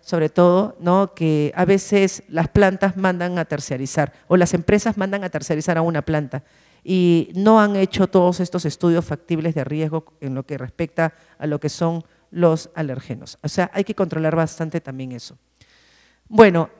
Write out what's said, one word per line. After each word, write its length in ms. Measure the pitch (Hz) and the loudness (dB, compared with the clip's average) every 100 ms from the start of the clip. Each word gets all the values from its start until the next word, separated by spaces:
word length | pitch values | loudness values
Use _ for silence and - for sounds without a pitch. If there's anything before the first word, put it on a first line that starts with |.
sobre 280 | - 170 156 | -6 -2 0
todo, 480 | - 175 180 214 - | 4 4 4 0 -4
¿no?, 340 | 175 185 196 | 0 2 0
que 380 | - 160 151 147 | -2 0 0 0
a 100 | - | 0
veces 600 | 180 196 - 202 190 - - | 2 2 2 2 2 -2 -6
las 200 | 160 160 | -4 0
plantas 480 | 202 196 185 196 185 | 2 2 2 -2 0
mandan 420 | 190 180 175 180 | -2 -2 -2 -4
a 60 | |
terciarizar, 680 | 156 147 - 131 135 - 143 - _ | -4 -6 -6 -8 -4 -2 -4 -6 _
o 100 | 180 | 2
las 160 | 175 | 4
empresas 440 | 180 - 208 233 208 | 0 0 0 0 -2
mandan 260 | 190 202 | -4 -4
a 80 | 185 | -6
terciarizar 480 | 151 - 156 170 165 | -8 -4 -4 -2 0
a 40 | |
una 200 | 165 156 | 0 -2
planta, 400 | 151 156 139 139 - _ _ _ | -2 -4 -4 -8 -12 _ _ _
y 480 | - 185 175 165 - 170 | -2 2 4 4 2 0
no 240 | 208 220 | 4 6
han 160 | 208 202 | 4 2
hecho 320 | 190 - 185 | -2 0 2
todos 320 | 190 180 175 | 4 2 0
estos 240 | 175 180 | -4 -4
estudios 400 | 160 - 175 170 | -6 -2 0 0
factibles 500 | - 147 - 160 165 | -2 -8 -6 -4 -2
de 80 | 151 | -4
riesgo 420 | 135 151 156 160 - _ | -4 -4 -4 -6 -10 _
en 140 | 139 | -8
lo 80 | 131 | -8
que 160 | - 135 | -8 -10
respecta 560 | 127 - 165 - 160 - _ _ | -12 -8 -8 -2 -2 -4 _ _
a 80 | 156 | -6
lo 140 | 147 | -4
que 80 | 151 | -6
son 340 | - 165 170 - _ _ | -4 -4 -4 -8 _ _
los 380 | 170 175 160 - | 0 2 2 -4
alergenos. 640 | - 151 131 - 131 139 - | -8 -8 -8 -10 -14 -14 -12
O 60 | 151 | -6
sea, 220 | - 175 | -2 -2
hay 120 | 202 | -2
que 100 | 196 | -6
controlar 400 | 208 180 165 156 | -4 -4 -2 -2
bastante 460 | 160 160 - 160 165 | 0 -2 -4 -8 -8
también 320 | - 131 131 | -10 -12 -12
eso. 260 | 120 - 131 _ _ _ _ _ _ _ _ _ | -12 -16 -20 _ _ _ _ _ _ _ _ _
Bueno, 440 | 226 208 170 156 - | 6 8 6 0 -2